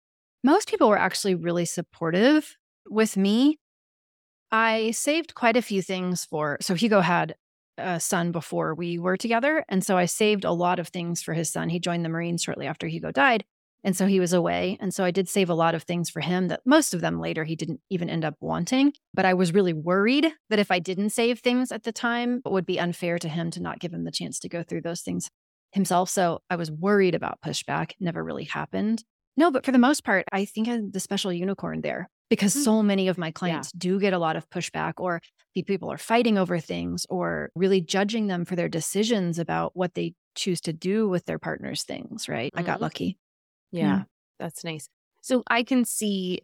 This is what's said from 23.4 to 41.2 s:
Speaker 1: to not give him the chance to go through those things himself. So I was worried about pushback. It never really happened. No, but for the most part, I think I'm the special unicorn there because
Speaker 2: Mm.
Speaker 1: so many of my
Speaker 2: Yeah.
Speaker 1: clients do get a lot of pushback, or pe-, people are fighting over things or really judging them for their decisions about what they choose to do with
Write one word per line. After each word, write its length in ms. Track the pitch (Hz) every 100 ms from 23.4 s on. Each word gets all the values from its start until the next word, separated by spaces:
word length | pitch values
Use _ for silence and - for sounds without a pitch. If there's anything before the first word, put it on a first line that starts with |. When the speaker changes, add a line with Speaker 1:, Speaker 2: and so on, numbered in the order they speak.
| 165
Speaker 1:
to 100 | 170
not 200 | 170 -
give 120 | 175
him 120 | 170
the 60 | 165
chance 260 | - 170 -
to 80 | 180
go 140 | 170
through 200 | 165 170
those 200 | 170 170
things 280 | - 175 - _ _ _ _
himself. 360 | 196 185 180 175
So 320 | - 175 160 -
I 80 | 175
was 140 | 160
worried 440 | 151 190 208 185
about 260 | 160 - -
pushback. 460 | 156 151 - 147 -
It 60 | -
never 240 | 180 160
really 200 | 165 143
happened. 600 | 147 147 147 190 208 226 - _ _ -
No, 140 | 339
but 160 | 262 -
for 60 |
the 60 | 247
most 260 | 247 294
part, 200 | - 190 -
I 120 | 196
think 240 | 202 - 226
I'm 240 | 233 202
the 80 | 190
special 320 | - 196 202
unicorn 500 | 175 190 196 175 160
there 260 | 151 - 190 _ -
because 240 | 233 196
Speaker 2:
Mm. 100 | 269
Speaker 1:
so 180 | 277 220
many 260 | 208 196 185
of 100 | 180
my 80 | 165
Speaker 2:
Yeah. 60 |
Speaker 1:
clients 400 | 160 180 156 135
do 280 | 175 180 196
get 140 | 196
a 40 | 180
lot 180 | 165 160
of 120 | -
pushback, 460 | 180 - 160 160 -
or 240 | 185 170 - _ _
pe-, 80 | 196
people 300 | - 190 180
are 60 | -
fighting 400 | - 233 233 202
over 200 | 180 175
things 460 | - 170 175 175 -
or 400 | 185 175 160 147
really 280 | 165 190 190
judging 460 | 160 190 208 226 208
them 180 | 175 170
for 100 | 175
their 120 | 170
decisions 720 | 165 - 196 220 220 175 165
about 380 | 160 160 165 175
what 160 | 180
they 200 | 175 170 - _
choose 260 | - - 170
to 100 | -
do 340 | 160 180 214 214
with 200 | 180